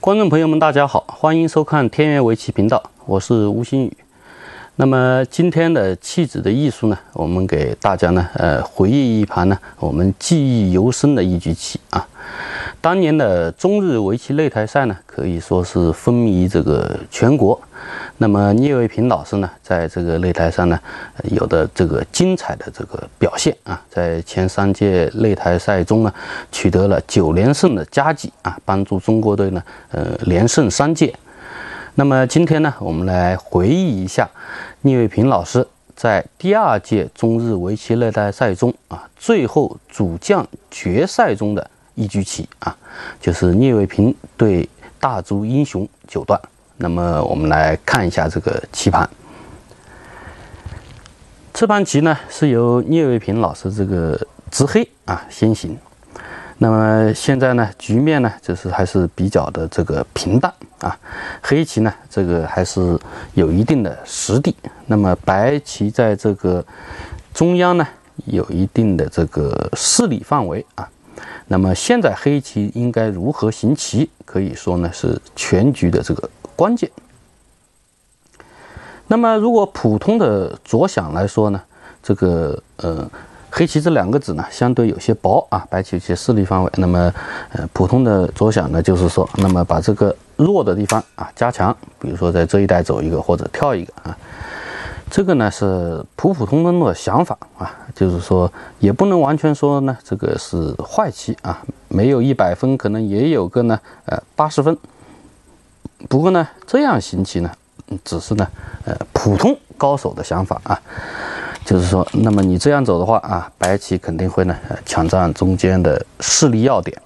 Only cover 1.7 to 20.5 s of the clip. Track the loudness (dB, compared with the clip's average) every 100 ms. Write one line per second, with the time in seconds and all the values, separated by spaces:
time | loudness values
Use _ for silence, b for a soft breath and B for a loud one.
1.7 | 2 2 2 2 4 2 0 -2 0 2
2.7 | 2 -2 _ -2 -2 2 2 2 0 -2
3.7 | -2 -2 -6 _ B B B B B B
4.7 | 0 2 4 4 2 0 0 2 2 2
5.7 | 2 0 -2 -4 -2 -2 -2 0 2 0
6.7 | 0 -2 -2 -6 -6 -2 0 0 0 -2
7.7 | 0 0 2 2 2 0 0 0 0 -2
8.7 | 0 2 4 2 2 0 0 2 0 B
9.7 | -8 -4 0 0 0 0 2 2 2 2
10.7 | 2 2 2 2 2 2 0 -2 -6 -6
11.7 | -12 _ -6 -6 B B B B B B
12.7 | -2 0 2 2 2 2 2 0 0 0
13.7 | 2 0 0 0 -2 -2 -2 0 -2 -2
14.7 | 0 0 -4 -10 -6 -4 -4 0 0 0
15.7 | 2 2 2 0 2 2 2 2 2 2
16.7 | 0 -2 -6 -10 0 2 4 2 0 -4
17.7 | B B B B -2 2 4 4 4 4
18.7 | 2 0 0 0 0 -2 -4 -4 -8 -4
19.7 | -2 -2 -4 -2 0 0 0 0